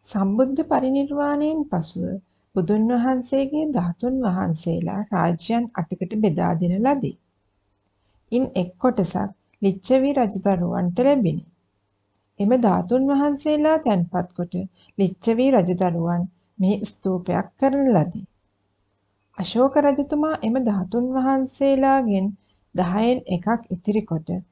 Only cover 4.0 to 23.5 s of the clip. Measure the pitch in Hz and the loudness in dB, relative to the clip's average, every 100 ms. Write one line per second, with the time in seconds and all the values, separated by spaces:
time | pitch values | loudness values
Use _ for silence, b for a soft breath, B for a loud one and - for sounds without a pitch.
4 | 247 262 226 180 190 160 - 170 165 196 | -2 -2 0 0 -2 -2 -2 -4 -4 -6
5 | 214 185 165 170 - 233 233 - 170 185 | -4 0 0 -2 -2 -2 -2 -6 -8 -6
6 | 185 214 214 151 175 170 175 190 247 277 | -6 0 0 2 0 0 0 0 0 0
7 | 220 - _ _ _ _ _ _ _ _ | -4 -8 _ _ _ _ _ _ _ _
8 | _ _ _ 233 269 - 180 - 254 247 | _ _ _ -2 -2 -2 -4 0 0 0
9 | 175 185 196 - _ _ 196 190 - 262 | -2 -2 -6 -8 _ _ -2 -2 2 2
10 | 269 285 226 196 202 185 175 180 180 180 | 4 0 0 0 0 0 0 0 -2 2
11 | 262 285 180 151 - _ _ _ _ _ | 2 4 2 -2 -8 _ _ _ _ _
12 | _ _ _ _ 202 254 233 185 180 247 | _ _ _ _ 2 4 4 2 0 0
13 | 269 277 294 285 302 302 302 320 277 196 | 2 2 0 0 -2 2 2 2 2 0
14 | 170 180 175 - 175 180 190 b b - | 0 -2 -4 -6 -6 -6 -8 b b -2
15 | 190 190 - 226 262 254 175 180 185 170 | -2 0 -2 2 4 4 2 0 0 0
16 | 170 175 185 _ _ - 185 202 208 - | -2 -2 -4 _ _ -2 0 0 -4 -6
17 | 190 185 185 175 196 _ 269 277 269 190 | -4 -4 -2 -4 -4 _ 0 2 4 4
18 | 175 - 196 _ _ _ _ _ _ _ | 2 -4 -14 _ _ _ _ _ _ _
19 | _ _ _ - 180 226 269 285 285 277 | _ _ _ -10 -4 2 2 4 2 2
20 | 285 294 311 311 220 247 233 202 180 233 | -2 -2 -2 -2 -2 0 0 -2 -2 -2
21 | 247 262 262 269 262 - 277 269 269 269 | -2 0 0 0 -2 0 2 4 4 4
22 | 233 196 196 196 b b _ - 180 196 | 2 0 -2 -6 b b _ -4 -2 0
23 | 233 254 - 175 190 | 2 0 -2 -4 0